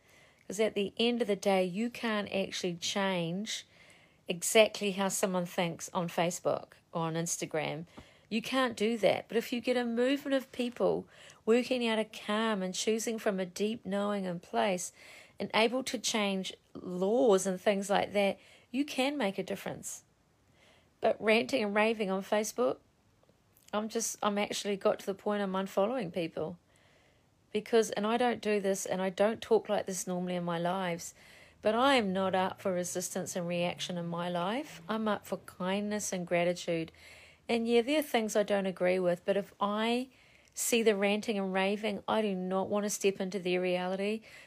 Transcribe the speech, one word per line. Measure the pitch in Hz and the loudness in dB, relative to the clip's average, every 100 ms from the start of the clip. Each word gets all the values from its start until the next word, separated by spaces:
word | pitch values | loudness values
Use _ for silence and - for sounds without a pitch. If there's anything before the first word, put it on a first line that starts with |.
| _ - - _ _ | _ -20 -20 _ _
'Cause | 190 | 0
at | 220 | 0
the | - 196 - | 2 -4 0
end | 233 240 | 0 2
of | 233 | 0
the | 196 | 0
day, | 202 190 | 2 2
you | 185 180 233 | 2 0 -4
can't | - 233 214 202 | -4 -2 -2 -2
actually | 196 190 - 226 170 | -2 -2 -2 -4 -4
change | - 208 196 180 165 180 220 - - - - - - _ - | -4 0 0 0 -2 -4 -4 -8 -10 -20 -20 -20 -20 _ -6
exactly | 175 - 226 214 - 208 | -4 4 6 6 4 -4
how | 185 196 | 0 -2
someone | 185 202 185 | 0 0 0
thinks | 175 - 175 165 - | -2 -2 -2 -4 -6
on | 185 170 | -4 -4
Facebook | - 170 180 147 - - - _ | 0 -2 0 -2 -2 -4 -20 _
or | 170 | -4
on | 165 | -2
Instagram. | 160 170 - 160 160 147 147 170 - - - _ | -2 -4 -4 -4 -4 -4 -6 -10 -18 -20 -20 _
You | 214 | -6
can't | 226 254 262 226 | -2 0 0 0
do | 208 233 | -2 2
that. | 175 - - | 2 2 0
But | 220 | -4
if | 226 | -2
you | 240 | -4
get | 233 247 | 0 0
a | |
movement | 240 233 247 277 285 | 0 0 0 0 0
of | 269 254 | -2 -2
people | - 247 - 185 165 190 - - - - | -6 -6 0 0 0 -4 -18 -20 -10 2
working | 233 240 254 240 | 2 4 0 0
out | 220 | 0
of | 214 | -2
calm | - - 208 226 208 | -6 -2 0 0 0
and | 185 | -2
choosing | 185 - 220 220 220 | -2 0 0 0 -2
from | 220 190 | 0 0
a | 185 | -4
deep | - 208 233 185 | -2 -2 -2 -4
knowing | 196 202 202 185 | -2 0 -2 -2
and | 175 | -6
place | - 233 220 185 - - - - - _ | -4 0 2 0 -4 -12 -20 -20 -20 _
and | 208 | -2
able | - 226 247 | 2 2 0
to | 262 240 | -4 -4
change | - 233 202 190 185 - _ | -2 0 0 0 -4 -10 _
laws | - - 180 190 233 269 190 190 | -14 -8 -2 2 4 6 6 4
and | 180 | 0
things | - 196 196 | 2 0 2
like | 190 - | 0 2
that, | 196 196 185 - - _ | 2 2 0 -10 -20 _
you | 247 | -4
can | 294 - 254 294 | -2 0 0 2
make | 208 190 | -2 -2
a | |
difference. | 180 196 - - - - _ _ _ _ _ _ - - _ _ | -6 -6 -8 -8 -10 -14 _ _ _ _ _ _ -20 -20 _ _
But | 226 - | 0 0
ranting | 202 220 247 269 | 2 2 2 0
and | 208 | 0
raving | 202 220 220 196 | 2 2 2 0
on | 190 | -2
Facebook, | 196 214 214 - 254 - _ _ _ _ _ _ _ _ - | 0 0 0 0 -2 -2 _ _ _ _ _ _ _ _ -6
I'm | 208 220 | -4 -2
just, | 233 220 - | -4 -4 -2
I'm | 208 202 | 0 0
actually | 208 - 202 202 | -2 -2 -4 2
got | 214 214 | 2 2
to | - | -2
the | |
point | 196 - 208 | -4 -2 -2
I'm | 196 | 0
unfollowing | 185 196 - 196 262 180 | -2 -2 2 2 0 -4
people. | 180 165 - - 175 _ _ _ _ _ _ _ _ _ | -4 -4 -4 -8 -8 _ _ _ _ _ _ _ _ _
Because, | 214 208 233 208 | -6 2 2 2
and | - | 0
I | 208 240 | 0 2
don't | 247 220 | 0 0
do | 208 208 | 0 0
this | 196 196 | 0 -2
and | - 185 | -2 -2
I | 190 | -2
don't | 185 202 226 | 2 0 0
talk | - 220 - | 2 2 4
like | 208 - | -2 -2
this | 185 - | -6 -4
normally | 180 180 | -4 -2
in | 180 | -2
my | 175 170 | -2 0
lives, | 170 190 180 170 - - - - - _ | 0 0 -2 -4 -8 -16 -20 -20 -20 _
but | 208 | 0
I | 220 269 269 | 4 6 4
am | 202 | 4
not | 185 190 | 0 2
up | 185 185 - | 2 0 0
for | 202 | -2
resistance | 180 180 180 180 196 170 190 | -2 -2 -4 -4 -6 -4 -4
and | 170 | -4
reaction | 175 175 - - 175 | -2 -2 -2 -6 -6
in | 170 | -4
my | 170 175 | -4 -2
life. | 180 175 240 302 - - | -2 -2 -2 -6 -14 -6
I'm | 220 220 | -2 0
up | 202 - | -2 -2
for | 190 | -8
kindness | - - 185 196 208 208 202 | -8 -6 -2 -2 -2 -4 -4
and | 185 175 | -4 0
gratitude. | 175 175 175 - 165 165 - - - - - - | 2 2 0 -2 -2 -4 -10 -20 -20 -20 -20 -2
And | 233 226 | 0 4
yeah, | 240 | 4
there | 233 302 | 4 2
are | |
things | 294 240 220 | 2 0 2
I | 214 | 2
don't | 208 202 | 2 2
agree | 190 180 180 185 | 0 0 2 4
with, | 180 175 - | 2 0 2
but | 196 | 0
if | 196 - | 0 -2
I | 202 208 220 240 254 - - - _ | -2 0 0 0 -2 -12 -20 -20 _
see | - - 233 | -6 2 4
the | 226 202 | 6 4
ranting | 202 208 208 202 | 4 2 0 -2
and | 196 | 0
raving, | 190 190 208 214 202 - | 2 2 0 -2 -4 0
I | 214 | 0
do | 214 | 2
not | 185 185 190 190 | 0 0 -2 0
want | 208 | 0
to | 208 | 0
step | 208 196 196 | 2 2 2
into | 190 196 | -4 -2
their | 180 180 | 0 0
reality, | 180 180 180 190 202 220 - - | 2 0 -2 -2 -2 -4 -8 -20